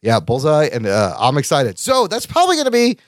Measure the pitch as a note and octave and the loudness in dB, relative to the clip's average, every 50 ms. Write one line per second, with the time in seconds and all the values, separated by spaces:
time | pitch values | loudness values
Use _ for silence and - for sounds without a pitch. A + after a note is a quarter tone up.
0 | - A2+ A2+ G#2+ - A#2 A#2+ C3 C3+ D#3 D3+ D3+ D#3 - - A#2+ A2 G2 G2 G#2+ | -2 0 0 0 0 -2 -4 0 0 2 2 2 2 0 -2 -4 -2 0 0 2
1 | G#2 F2+ - - A2+ B2+ C#3 D3 C3+ - D#3+ C#3+ B2+ G#2+ F2+ - - - C4 C4 | 0 0 -2 0 0 0 0 0 -2 0 0 0 0 -2 -4 -8 -4 -2 0 0
2 | A3+ F3 A3 A#3+ - - - E4 F4+ F#4 F4 D4+ C#4 B3+ A#3 A#3+ A#3+ A#3+ A3 _ | 0 -2 -4 -8 -8 -4 0 2 2 2 2 0 0 0 2 2 2 2 0 _
3 | _ | _